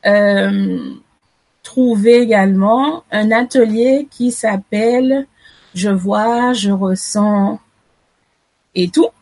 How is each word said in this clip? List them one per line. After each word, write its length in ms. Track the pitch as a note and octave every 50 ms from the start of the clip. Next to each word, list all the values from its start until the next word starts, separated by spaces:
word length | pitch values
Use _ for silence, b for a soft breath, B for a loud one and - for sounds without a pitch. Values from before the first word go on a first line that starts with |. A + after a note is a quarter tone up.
| -
euh, 880 | G3+ G3+ G#3 G#3 G3+ G3+ G3 G3 G3 G3 G3 G3 F#3+ F3+ - - - - - _ _ _ _ _ _ _ _ _ _ _ _ _
trouver 580 | - - C4 B3+ B3 A#3 G#3 G3+ A3+ A#3+ A#3+
également 840 | B3 A3 A3 G3+ F#3+ G3 G3 F#3+ F#3+ G#3 A3+ B3+ C4+ D4+ D#4+ - _ _
un 200 | - G#3 G#3+ G#3+
atelier 760 | A3+ A3+ B3 A#3+ - C4 A#3 A3 G#3+ A3+ A#3 B3+ C4 C#4+ D4 C#4
qui 200 | _ - A#3+ B3
s'appelle 960 | A#3 - - A3 G3+ G3 G3 _ - G#3 A3 A#3 B3 B3+ C4 C4 C4 C#4 C#4 _ b b b b b b b b b
Je 160 | F3+ F3+ G#3
vois, 640 | G3 F#3 F3+ G3 G#3 G#3 G#3+ A#3 A#3 A#3+ A#3+ B3 B3
je 180 | A3 G3 G3+
ressens 880 | G3 F#3+ G3 F#3+ F#3 F#3+ - - - G#3 G#3 G#3 G#3 G3+ G3 G3+ A3 G3+ _ _ _ _ _ _ _ _ _ _ _ _ _ _ _ _ _ _ _ _ _ _ _
et 140 | - F3+ F3+
tout. 200 | - D4+ F#4+ A#4 _ _